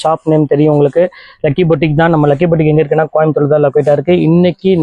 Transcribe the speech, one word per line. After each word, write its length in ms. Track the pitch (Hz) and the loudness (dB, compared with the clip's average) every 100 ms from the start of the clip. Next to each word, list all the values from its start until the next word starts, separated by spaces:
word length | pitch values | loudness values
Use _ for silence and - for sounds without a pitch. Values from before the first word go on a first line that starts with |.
ஷாப் 260 | 156 160 156 | -4 -4 -2
நேம் 120 | 156 147 | -2 0
தெரியும் 220 | 143 151 | 0 2
உங்களுக்கு, 300 | 147 143 165 180 - - - 151 | 2 0 0 -2 -4 -20 -6 -4
லக்கி 180 | 147 170 | -2 0
பொட்டிக் 260 | 160 165 147 | 0 0 0
தான். 100 | 165 160 | 0 2
நம்ம 120 | 147 | 0
லக்கி 160 | 139 160 | 0 0
பொட்டிக் 200 | 165 151 | 0 0
எங்க 100 | 151 | 0
இருக்குன்னா, 220 | 147 151 156 | 0 -2 -2
கோயம்புத்தூர் 340 | 156 156 147 143 | -2 0 0 0
தான் 100 | 151 147 | 0 0
லொக்கேட்டா 280 | 151 143 143 | 0 0 -2
இருக்கு. 180 | - 175 156 | 0 0 2
இன்னைக்கு 440 | 170 180 - 190 175 | 2 0 -2 -2 0